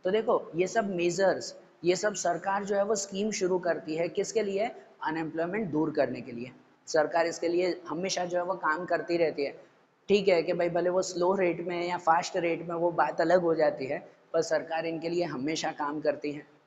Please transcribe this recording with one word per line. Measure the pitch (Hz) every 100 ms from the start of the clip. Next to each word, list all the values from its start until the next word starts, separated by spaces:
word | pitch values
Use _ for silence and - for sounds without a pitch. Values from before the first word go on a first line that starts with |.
तो | 180
देखो | 214 226 180 - 156
ये | 180
सब | 220 202 180
measures, | 175 170 190 135 - - - _
ये | 170 180
सब | 208
सरकार | 202 175 165 175 196
जो | 196 202
है |
वो | 202 214
scheme | - 190 214
शुरू | 202 185 185
करती | 175 156 156 156
है, | 170
किसके | 185 196 220
लिए? | 208 196 233 - - _
unemployment | 147 156 160 156 170 202 202
दूर | 147 160
करने | 147 127 127
के | 123
लिए। | 117 123 - _ _ -
सरकार | 156 151 165 170
इसके | 160 170
लिए | 170 180 - -
हमेशा | 156 185 185 180
जो | 175
है |
वो | 175
काम | 185 170 156 180
करती | 170 151 175
रहती | 160 147 139
है। | - - _ _ _ -
ठीक | 202 185
है | 175
कि | 160
भाई | 175 175
भले | 170 175
वो | 185
slow | 180 170 175 190
rate | 180 165 175
में | 175 175
या | 180
fast | - 165 175 190
rate | 170 160 165
में, | 170
वो | 175
बात | 165 151 -
अलग | 165 180
हो | 170 160
जाती | 151 - 131
है, | 156 - _ _
पर | 165
सरकार | 160 156 143 160 165
इनके | 165 165
लिए | 170
हमेशा | 170 147 139 160 156
काम | 139 147 151
करती | 147 143 147
है। | 147 143 _